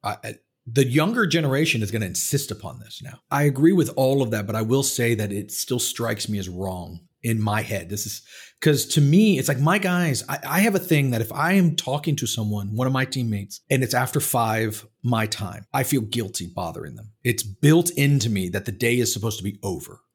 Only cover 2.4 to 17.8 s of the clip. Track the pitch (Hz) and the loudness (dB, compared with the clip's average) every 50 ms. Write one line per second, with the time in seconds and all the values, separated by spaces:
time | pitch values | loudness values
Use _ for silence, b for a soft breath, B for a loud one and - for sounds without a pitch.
2.4 | - - - - - 90 - 123 107 - - - - - - - _ _ 143 139 | -4 -4 -10 -12 -12 -14 -14 -16 -18 -18 -18 -18 -18 -18 -20 -20 _ _ -2 2
3.4 | 147 147 135 127 147 165 190 180 151 113 - - 135 131 135 139 135 113 110 107 | 2 2 2 6 6 6 6 6 2 2 2 0 2 2 4 2 2 0 -2 -4
4.4 | 101 101 104 110 110 110 127 135 131 - - - 120 117 117 107 107 104 101 101 | -4 -2 -2 -2 0 2 2 2 0 0 -2 0 2 2 2 0 0 -4 -4 -6
5.4 | 107 - - - - - 123 120 - - - - 120 113 113 107 - - 107 101 | -8 -8 -8 -8 -4 -4 -2 -2 -2 -4 -4 -4 -4 -4 -2 -4 -4 -6 -4 -6
6.4 | 95 90 90 90 95 95 90 90 87 87 85 85 _ _ _ _ _ 117 113 110 | -6 -6 -8 -6 -6 -6 -6 -8 -10 -12 -14 -16 _ _ _ _ _ -2 0 0
7.4 | 107 107 104 107 104 98 107 98 80 85 101 101 - 104 - - _ B B B | 0 0 0 -2 -2 -4 -6 -6 -6 -6 -8 -8 -8 -8 -10 -12 _ B B B
8.4 | B B B B - 160 147 131 - - - 160 147 139 151 185 214 214 190 131 | B B B B 2 2 4 4 0 0 2 4 4 6 6 6 6 6 4 2
9.4 | 135 - 143 123 139 156 180 208 196 185 180 175 175 165 135 107 - - 151 - | 2 -2 0 2 2 2 2 2 2 0 0 2 2 0 0 -2 -4 -6 -8 -8
10.4 | - 127 147 180 202 233 202 185 185 175 165 147 139 135 120 113 110 - - - | -6 -2 0 2 2 4 2 0 0 2 2 2 4 2 0 0 -2 -4 -2 -2
11.4 | 147 165 190 196 180 165 147 - - - 135 147 - 165 147 - - 113 - - | 0 2 4 6 6 4 4 0 -4 -4 -4 -4 0 -2 -2 -2 -2 -4 -4 -2
12.4 | 110 104 104 104 98 101 107 110 127 131 135 131 131 127 - 131 123 113 107 98 | -2 -2 -2 -4 -4 -4 -2 -2 0 0 2 0 0 -2 -2 -4 -2 -2 -2 -4
13.4 | 98 98 - - _ _ 139 135 131 113 127 123 127 - - 147 - - - 123 | -4 -8 -14 -20 _ _ 0 0 2 2 0 0 0 0 -2 -2 -2 0 0 0
14.4 | 117 113 110 110 110 107 104 - - _ _ _ - 120 120 113 110 107 - - | 2 2 2 0 0 -2 -4 -8 -12 _ _ _ -2 0 0 0 0 -2 -4 -6
15.4 | - 92 - - - _ - 135 131 - 143 135 113 104 - 120 110 95 - - | -6 -8 -10 -14 -16 _ -4 -2 0 2 0 0 0 -2 -4 -4 -4 -4 -6 -8
16.4 | 90 87 - - 92 82 - 78 76 76 - - 110 107 _ _ _ 120 113 104 | -10 -8 -8 -8 -8 -8 -8 -10 -12 -12 -14 -16 -18 -20 _ _ _ -2 0 0
17.4 | - 107 95 _ - 147 156 170 | -4 -8 -6 _ 4 6 6 6